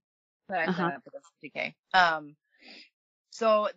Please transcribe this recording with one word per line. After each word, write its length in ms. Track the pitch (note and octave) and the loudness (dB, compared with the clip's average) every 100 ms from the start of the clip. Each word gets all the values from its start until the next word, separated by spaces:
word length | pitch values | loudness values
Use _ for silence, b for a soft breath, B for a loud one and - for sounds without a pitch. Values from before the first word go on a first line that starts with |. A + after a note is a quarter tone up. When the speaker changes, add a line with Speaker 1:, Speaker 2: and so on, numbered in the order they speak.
| _ _ _ _ - | _ _ _ _ -8
Speaker 1:
But 100 | F3 | -4
I 60 | |
Speaker 2:
Uh-huh. 120 | E3 F3+ | -2 0
Speaker 1:
signed 180 | F3 - | -2 -4
up 80 | |
for 60 | - | -12
the 100 | - - _ | -20 -20 _
fifty 80 | D3+ | -14
K. 280 | C#3+ B2+ - _ | -8 -10 -10 _
Um, 420 | F#3+ E3+ D#3 D3 D3+ b b b b b _ _ _ _ | 4 4 2 -6 -18 b b b b b _ _ _ _
so 400 | - A3+ G#3+ G#3 | -2 2 2 2